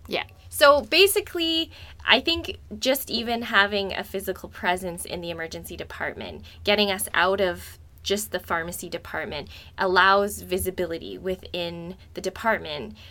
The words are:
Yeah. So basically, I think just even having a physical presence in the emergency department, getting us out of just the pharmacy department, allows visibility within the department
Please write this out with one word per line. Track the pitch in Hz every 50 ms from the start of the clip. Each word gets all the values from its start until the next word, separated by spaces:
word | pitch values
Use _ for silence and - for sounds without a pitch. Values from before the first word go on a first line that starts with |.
| -
Yeah. | - - - - - - - - -
So | - - 302 285 285 285 214
basically, | 214 311 339 392 392 - 415 403 - - 349 330 330 330 330 330 - - - - - - - -
I | - 214 247
think | - 330 330 339 311 - 185 - - - 208 214
just | - 254 269 269 - -
even | - 233 226 233 233 233 240
having | 226 233 196 202 202 208 202 196 185 -
a | - 196
physical | - - 196 202 196 185 - - 175
presence | - - - 185 180 185 185 180 170 175 -
in | - - 175
the | 175 170
emergency | 170 165 165 165 165 170 170 - 175
department, | 170 165 - - - - 147 - - 107 90 - - - - - - -
getting | 208 208 208 208 202 190
us | 196 - - -
out | - 175 190 196 196
of | 196 180 175 180 - - - - - - - - -
just | - 196 214 214 -
the | - 185
pharmacy | - - 180 165 165 175 175 - - 170
department, | 170 170 - - - 160 156 - 156 147 135 - - - - - -
allows | - 190 185 180 185 185 196 196 202 202 208 202 190 180
visibility | 180 180 185 165 185 185 - 180 165 165 160 - 190 190 180
within | 175 185 185 185 - - - 180 170 170 170 170 170 175 185 - - - -
the | -
department | 185 185 185 - - 226 214 165 165 160 151 147 113 220 214 - - -